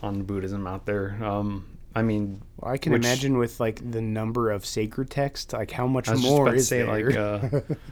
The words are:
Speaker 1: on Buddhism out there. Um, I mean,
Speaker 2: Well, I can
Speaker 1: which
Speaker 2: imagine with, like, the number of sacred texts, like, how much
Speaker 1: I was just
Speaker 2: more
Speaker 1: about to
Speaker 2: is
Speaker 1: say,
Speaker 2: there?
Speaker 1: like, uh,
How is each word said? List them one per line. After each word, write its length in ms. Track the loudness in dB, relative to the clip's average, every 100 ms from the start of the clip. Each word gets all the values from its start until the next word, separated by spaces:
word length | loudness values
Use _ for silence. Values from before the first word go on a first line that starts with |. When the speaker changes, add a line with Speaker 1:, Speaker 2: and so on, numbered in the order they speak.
Speaker 1:
on 200 | -6 -4
Buddhism 440 | -4 -4 -4 -4 -4
out 200 | -6 -2
there. 320 | -2 -2 -4
Um, 440 | -2 0 -2 -4 -10 -16 -6
I 80 | 0
mean, 380 | 2 2 -2 -6 -14 -10
Speaker 2:
Well, 160 | -4
I 60 | -2
can 140 | 2
Speaker 1:
which 120 | 2
Speaker 2:
imagine 320 | 4 2 2 2
with, 220 | 2 0
like, 180 | -2 -2 -6
the 80 | -4
number 480 | -2 -2 0 0 0
of 140 | 0
sacred 460 | -4 -2 -2 -2 -4
texts, 420 | -2 -2 -4 -6
like, 180 | -6 -4
how 160 | -2 0
much 220 | 2 2
Speaker 1:
I 40 |
was 100 | 2
just 100 | 6
Speaker 2:
more 120 | 6 6
Speaker 1:
about 60 |
to 40 | 6
Speaker 2:
is 120 | 4
Speaker 1:
say, 140 | 2
Speaker 2:
there? 60 | 2
Speaker 1:
like, 280 | 2 2 2
uh, 580 | 2 0 0 -2 -2 -6 -8